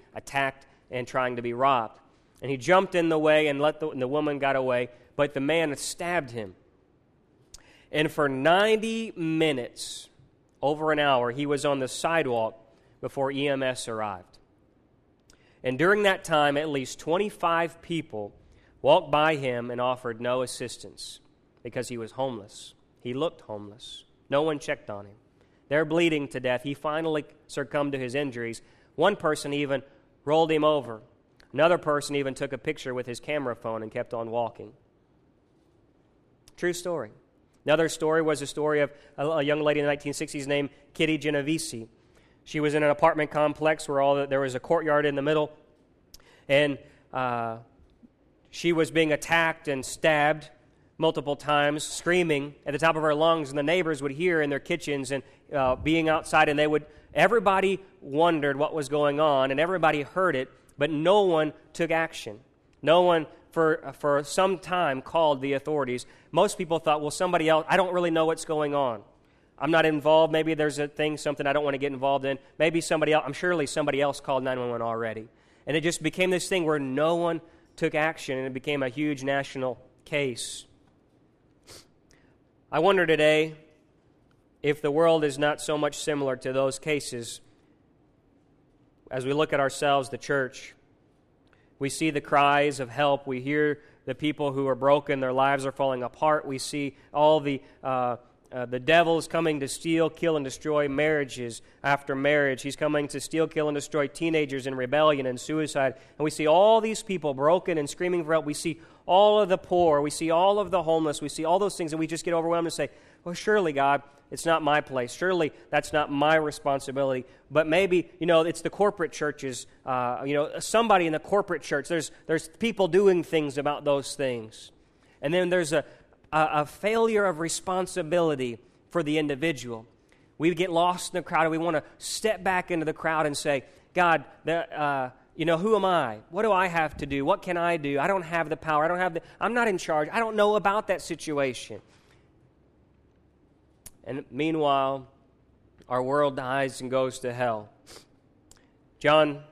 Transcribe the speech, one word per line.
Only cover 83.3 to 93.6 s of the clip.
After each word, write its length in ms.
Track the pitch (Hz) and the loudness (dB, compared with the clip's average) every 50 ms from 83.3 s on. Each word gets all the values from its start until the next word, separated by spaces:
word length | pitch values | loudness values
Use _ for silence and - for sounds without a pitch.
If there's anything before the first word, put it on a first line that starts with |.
| 156 156 160 160 151 151 - _ _ _ _ _ _ _ _ _ _ _ _ _ _ _ _ _ _ _ - | 6 4 2 0 -4 -12 -20 _ _ _ _ _ _ _ _ _ _ _ _ _ _ _ _ _ _ _ -2
if 180 | 147 147 - | -2 -2 0
the 100 | - 147 | -2 0
world 340 | 143 156 170 165 165 160 151 | 2 4 6 6 6 4 2
is 120 | 147 131 | 0 0
not 220 | 143 151 147 151 - | 0 0 0 0 -2
so 180 | - - 151 | -4 -4 -2
much 200 | 151 147 147 147 | 0 0 -2 -2
similar 400 | - - 160 151 143 139 135 131 | -4 -4 -4 -2 -2 -2 -2 -2
to 160 | 123 - 131 127 | -4 -4 -2 0
those 260 | 135 135 135 135 - | 0 0 0 -2 -4
cases. 640 | - 160 151 143 - - 127 120 117 113 - - - _ _ _ _ _ _ _ _ _ _ _ _ _ _ _ _ _ _ _ _ _ _ _ _ _ _ _ _ _ _ _ _ - | -4 -2 -2 -2 -4 -6 -10 -10 -10 -12 -14 -16 -20 _ _ _ _ _ _ _ _ _ _ _ _ _ _ _ _ _ _ _ _ _ _ _ _ _ _ _ _ _ _ _ _ -10
As 140 | - 131 123 | -8 -6 -4
we 80 | 135 143 | -2 0
look 180 | 147 156 - | 0 0 2
at 80 | 156 143 | 2 0
ourselves, 480 | 139 135 - - 151 143 139 139 131 | 0 0 0 0 2 2 2 2 0
the 100 | 120 123 | -2 -8
church, 560 | 117 - - 143 139 131 127 - - - - - _ _ _ _ _ _ _ _ _ _ _ _ _ _ _ _ _ _ _ _ _ | -12 -6 -2 -2 -2 -2 -4 -6 -14 -18 -20 -20 _ _ _ _ _ _ _ _ _ _ _ _ _ _ _ _ _ _ _ _ _
we 100 | 139 139 | -6 -6
see 220 | - - 160 160 | -4 -2 -2 -2
the 100 | 143 147 | -2 -2
cries 580 | - - 151 143 143 143 143 147 147 147 135 135 | -2 2 4 4 6 6 6 4 2 2 0 -4
of 100 | 131 117 | -8 -8
help. 380 | 117 135 147 143 139 135 - | -2 0 2 2 2 0 -2
We 140 | 139 131 127 | -6 -6 -6
hear 400 | 127 139 147 151 | -4 -2 0 0